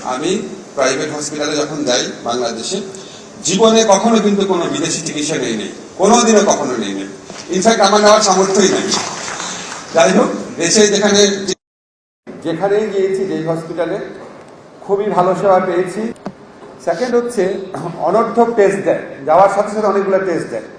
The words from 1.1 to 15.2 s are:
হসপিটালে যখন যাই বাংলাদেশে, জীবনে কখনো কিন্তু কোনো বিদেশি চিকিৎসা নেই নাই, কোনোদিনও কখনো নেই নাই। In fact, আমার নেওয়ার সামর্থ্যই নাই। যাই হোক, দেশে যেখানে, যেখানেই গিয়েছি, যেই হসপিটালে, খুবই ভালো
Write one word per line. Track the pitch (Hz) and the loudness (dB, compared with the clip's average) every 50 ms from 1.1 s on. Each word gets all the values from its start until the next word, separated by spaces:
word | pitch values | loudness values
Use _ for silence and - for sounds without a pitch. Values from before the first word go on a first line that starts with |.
| 151 | -6
হসপিটালে | 147 147 - 156 151 147 147 151 | -8 -8 -8 -6 -6 -4 -4 -2
যখন | 147 147 143 156 151 135 | -4 -4 -4 -4 -6 -2
যাই | 127 123 131 151 - - - - | 0 0 0 0 -4 -8 -8 -6
বাংলাদেশে, | 123 117 123 123 117 110 110 - - 185 208 - - - - - - - - - - - - - | -6 -4 -4 -4 -4 -6 -8 -8 -8 -8 -8 -8 -10 -14 -16 -16 -18 -18 -20 -20 -20 -20 -8 -4
জীবনে | - 185 202 226 226 220 226 220 - | -2 2 4 4 6 6 4 6 6
কখনো | 196 196 220 226 233 220 | 4 4 4 2 2 4
কিন্তু | 202 208 202 196 190 | 2 2 2 2 2
কোনো | - 185 175 165 | 0 0 0 0
বিদেশি | 151 143 147 160 165 - - | -2 -2 -2 -2 -2 -4 -6
চিকিৎসা | 160 151 151 151 147 143 160 | -6 -8 -6 -6 -4 -4 -4
নেই | 135 127 117 113 107 | -4 -2 -4 -4 -4
নাই, | 98 95 - - - - - - | -6 -8 -12 -14 -16 -18 -4 2
কোনোদিনও | 180 202 233 240 220 220 220 208 190 | 4 6 6 6 6 6 6 6 6
কখনো | 165 - - 139 131 123 113 | 4 2 0 0 -4 -4 -4
নেই | 104 98 98 | -4 -6 -6
নাই। | 95 98 101 - - - - - - - - | -8 -8 -10 -12 -16 -18 -18 -18 -16 -10 -4
In | 170 190 | -4 2
fact, | 180 226 220 196 | 4 4 4 4
আমার | 202 196 208 208 | 4 4 4 6
নেওয়ার | 208 208 214 214 | 6 6 6 6
সামর্থ্যই | 208 196 180 185 190 - - 208 190 165 | 6 2 4 4 2 2 4 4 4 4
নাই। | - - - - - - - - - - - - - - - - - - - - - - - - - | 2 0 -2 -2 -4 -4 -4 -6 -10 -10 -10 -10 -10 -10 -10 -10 -10 -12 -12 -12 -14 -14 -14 -2 2
যাই | 165 165 180 | 4 4 6
হোক, | 190 202 254 - - - - - - - | 6 4 2 2 -2 -6 -8 -10 -6 -4
দেশে | 165 170 214 220 214 202 | -2 2 4 4 4 4
যেখানে, | 202 196 214 202 202 202 202 202 196 196 196 185 185 _ _ _ _ _ _ _ _ _ _ _ _ _ _ - | 4 2 2 2 4 4 4 4 2 -2 -4 -6 -6 _ _ _ _ _ _ _ _ _ _ _ _ _ _ -18
যেখানেই | - 175 - 165 165 160 185 202 202 214 220 202 | -18 -10 -6 -6 -4 -2 0 0 2 2 0 0
গিয়েছি, | 190 196 190 190 190 190 190 | 0 0 0 0 0 -2 -2
যেই | - 160 156 160 | -2 -4 -4 -2
হসপিটালে, | 160 165 165 - - 175 165 170 165 185 208 - - - - - - - - - - - - - - - - - | -2 -4 -4 -4 -8 -4 -4 -4 -4 -4 -6 -8 -10 -14 -16 -18 -20 -20 -20 -20 -20 -20 -20 -20 -20 -20 -20 -4
খুবই | - 196 196 208 208 | -4 -2 -2 0 -2
ভালো | 175 175 | 0 0